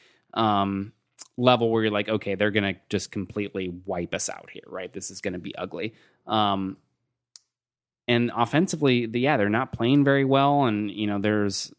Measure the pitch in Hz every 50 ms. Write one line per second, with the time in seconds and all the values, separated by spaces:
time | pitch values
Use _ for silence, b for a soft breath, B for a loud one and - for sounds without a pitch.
0 | b b b b b b - 113 113 107 104 101 98 98 98 98 98 110 - _
1 | _ _ _ - - - _ - 123 127 123 117 117 113 113 113 110 107 104 101
2 | 101 104 110 104 - 104 98 92 104 107 98 110 101 98 90 - _ _ - 95
3 | - - - 104 92 - - 107 101 98 - 98 95 90 87 90 92 98 92 87
4 | 87 85 - 95 - - - - - - - - - - - 95 92 90 - 98
5 | - - 98 - - 98 90 90 82 - - - 90 95 - 85 95 113 b b
6 | b b b b _ - 110 110 107 101 98 98 95 95 98 - _ _ _ _
7 | _ _ _ _ _ _ _ - - _ _ _ _ _ _ _ _ _ _ _
8 | _ - 120 117 120 120 - 113 120 - - 151 190 - - 156 147 135 123 123
9 | 120 113 117 120 123 143 151 117 101 104 107 117 131 - - - 117 120 139 143
10 | 139 139 139 139 139 131 135 135 139 143 143 143 135 117 107 104 107 101 92 104
11 | 107 104 101 101 98 107 107 104 101 101 95 - - - -